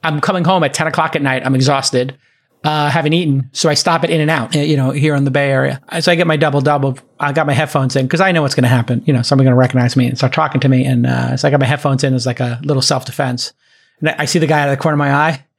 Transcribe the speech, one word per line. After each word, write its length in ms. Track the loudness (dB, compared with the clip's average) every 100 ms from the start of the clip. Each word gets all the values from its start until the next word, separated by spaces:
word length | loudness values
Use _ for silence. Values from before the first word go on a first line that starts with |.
I'm 180 | -2 -2
coming 220 | 0 0
home 200 | 2 2
at 100 | 0
ten 140 | -2 -4
o'clock 260 | -2 -2
at 80 | -2
night. 200 | -2 -2 0
I'm 80 |
exhausted, 640 | 0 2 0 0 -2 -2 -8 _ _ _ _
uh, 260 | -4 0 0
haven't 220 | 0 0
eaten. 380 | 0 2 0 -2
So 160 | -2 0
I 60 |
stop 280 | 0 0 0
at 80 | 0
In-N-Out, 460 | 0 0 0 -2 -2
uh, 40 |
you 160 | 0 0
know, 140 | 0
here 240 | 0 0
in 100 | 2
the 60 | 0
Bay 200 | 0 0
Area. 300 | 0 0 -4 -6 -4
So 100 | 0
I 60 | 2
get 100 | 2
my 100 | 2
double 240 | 2 2
double. 380 | 0 0 0 -4 _ _
I 120 | -4
got 140 | 0 0
my 60 |
headphones 420 | 0 0 0 0
in 140 | 0 -2
'cause 120 | 0
I 120 | 2
know 100 | 2
what's 120 | 0 0
gonna 100 | 2
happen. 340 | 2 0 -2 0
You 60 |
know, 100 | 0
someone's 240 | 2 2 4
gonna 100 | 4
recognize 400 | 2 2 0 2
me 100 | 0
and 100 | 0
start 140 | -2
talking 280 | 0 -2 0
to 80 | 2
me. 160 | 2
And, 220 | 2 0 0
uh, 300 | 0 -2 -2
so 100 | 0
I 40 |
got 80 | 0
my 60 | 0
headphones 360 | 0 0 0
in 120 | 0
as, 120 | -2 -2
like, 140 | -4
a 180 | -4 -6
little 180 | -2 -2
self-defense. 680 | 0 -2 -4 -6 -4 -4 -8 _ _ _ _ _
And 80 | -4
I, 60 | -2
I 40 |
see 160 | -2 0
the 60 | 2
guy 120 | 2
out 80 | 0
of 40 | 0
the 60 |
corner 120 | 0
of 40 | 0
my 140 | 2
eye 300 | 2 2 -2 _